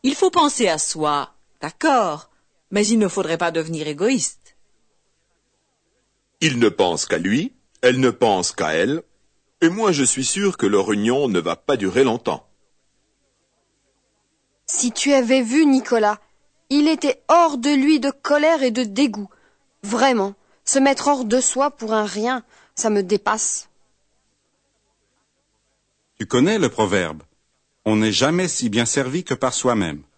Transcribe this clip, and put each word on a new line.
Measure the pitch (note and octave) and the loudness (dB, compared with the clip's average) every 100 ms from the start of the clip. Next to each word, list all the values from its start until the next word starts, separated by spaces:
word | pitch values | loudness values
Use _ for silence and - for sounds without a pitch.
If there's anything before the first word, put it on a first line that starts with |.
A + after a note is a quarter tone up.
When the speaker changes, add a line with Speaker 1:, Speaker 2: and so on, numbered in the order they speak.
Speaker 1:
Il | C4 | -2
faut | C#4+ F#4 | 0 0
penser | F4+ D4 - G3+ | 2 0 0 -2
à | D#3 | 0
soi, | - D#3+ D3+ C#3+ C3+ _ _ _ | -4 -4 -2 -2 -6 _ _ _
d'accord, | D3+ - D#4 C4 F#3 D3+ - _ _ _ _ | -14 -4 0 2 0 -4 -12 _ _ _ _
mais | G3+ G#3 | -2 2
il | A3+ | 2
ne | G3 | 2
faudrait | G3 E3 E3 | -2 -4 -2
pas | F3 | -2
devenir | E3 D#3+ D#3+ D3+ | -2 -4 -6 -6
égoïste. | D3 G#3 B3+ - - _ _ _ _ _ _ _ _ _ _ _ _ _ _ _ _ _ _ _ _ | -2 0 0 -2 -8 _ _ _ _ _ _ _ _ _ _ _ _ _ _ _ _ _ _ _ _
Speaker 2:
Il | D#3+ B2 | -4 0
ne | A2+ | 0
pense | - F2+ E2 | 2 -2 -2
qu'à | - D#2+ | -4 -4
lui, | F#2 A#2+ A#3 _ _ _ | -2 -2 -4 _ _ _
elle | B2+ B2+ | 0 2
ne | B2+ | 0
pense | - A#2 F#2+ F2 | 2 0 0 -2
qu'à | - D#2 | -4 -2
elle, | D#2+ G2+ D#3 - _ _ _ _ _ | 0 -2 -4 -10 _ _ _ _ _
et | E3 | 0
moi | F#3+ G#3+ | 2 0
je | D3+ | 2
suis | C3 - | 0 -2
sûr | C3 G3 G2+ - | -4 -2 -2 0
que | G2+ | 0
leur | G#2 G2 | 0 0
union | G#2 G#2+ C3 C3+ | 0 0 0 0
ne | F2+ | 0
va | E2 E2 | -2 -6
pas | - C3 | -2 -2
durer | F#2+ A#2 | 0 2
longtemps. | C3 A2+ - D#2 _ _ _ _ _ _ _ _ _ _ _ _ _ _ _ _ _ _ _ _ _ _ - | 2 0 -4 -8 _ _ _ _ _ _ _ _ _ _ _ _ _ _ _ _ _ _ _ _ _ _ -8
Speaker 3:
Si | - B3 | -4 -4
tu | - C#4 | -2 2
avais | C#4 A#3 C4 | 2 4 2
vu | A3+ C#4 D4+ | 2 2 4
Nicolas, | C4 - A#3 G#3 G#3+ _ _ _ _ _ | 4 2 0 0 -2 _ _ _ _ _
il | C#4+ D4+ | 2 2
était | D#4+ D4 - - | 2 -2 -4 2
hors | E4+ E4 C#4+ | 4 4 0
de | C4 | 0
lui | C#4+ C#4+ D4+ | 2 2 2
de | C#4 | 0
colère | - - D4 D4+ D#4+ | -4 -2 2 2 2
et | C4 | 0
de | A3+ | -2
dégoût. | A3 G3 C#4 G#3 G3 _ _ _ _ _ | -4 0 -2 -2 -14 _ _ _ _ _
Vraiment, | G3+ A3 C4 A#3 G3 G3+ _ _ | -6 0 2 2 -2 -6 _ _
se | - C#4 | -2 2
mettre | C4+ C4+ C#4+ | 2 2 0
hors | C#4 | 0
de | A3+ B3 | 0 0
soi | B3+ B3+ C#4+ | 0 0 -2
pour | C#4+ A3 | -2 -2
un | A3 | -2
rien, | G#3 F#3+ A#3 B3+ _ _ _ - | -2 -4 -2 -4 _ _ _ -4
ça | A3+ | 0
me | G#3 | 0
dépasse. | F3+ G3+ - A3 - - - _ _ _ _ _ _ _ _ _ _ _ _ _ _ _ _ _ _ _ _ _ _ _ _ _ | 0 -2 0 -2 -4 -6 -12 _ _ _ _ _ _ _ _ _ _ _ _ _ _ _ _ _ _ _ _ _ _ _ _ _
Speaker 4:
Tu | G#2 | -2
connais | B2 D#3 G#3+ | 2 2 2
le | C3+ | 0
proverbe, « | - G#2 G2 E2 D#2 - _ _ _ _ _ | 0 0 0 -2 -8 -18 _ _ _ _ _
On | G#2+ G#2+ | 0 2
n'est | A2 | 2
jamais | F#2 C#3 F3 F3+ | 2 0 0 -2
si | - A#2+ | -4 -2
bien | G#2+ | -2
servi | A#2 C#3 B2+ D#3+ | 0 -2 -2 -6
que | F3 | -6
par | C3 B2+ | -4 -4
soi-même. » | - B2+ A2+ E2+ D2+ - | -2 0 0 -2 -6 -16